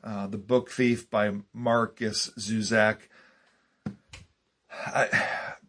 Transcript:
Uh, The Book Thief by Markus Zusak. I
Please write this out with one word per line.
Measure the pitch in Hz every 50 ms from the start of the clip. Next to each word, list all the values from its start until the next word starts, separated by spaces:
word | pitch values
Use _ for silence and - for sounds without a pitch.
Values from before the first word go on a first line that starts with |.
| -
Uh, | 113 107 101 101
The | 98 101 104
Book | 98 107 127 127 123 -
Thief | - - 127 123 120 117 - -
by | - 107 104 104 98 101 - _ -
Markus | 113 120 117 117 117 113 107 - - 117 107 104 - - - - -
Zusak. | 101 98 113 110 104 98 113 110 107 107 110 - - - _ - - _ _ _ _ _ _ _ _ _ _ _ - - - - _ _ - - - _ _ _ _ _ _ _ _ -
I | - - - - - - 127 - - - - - - - - - - - _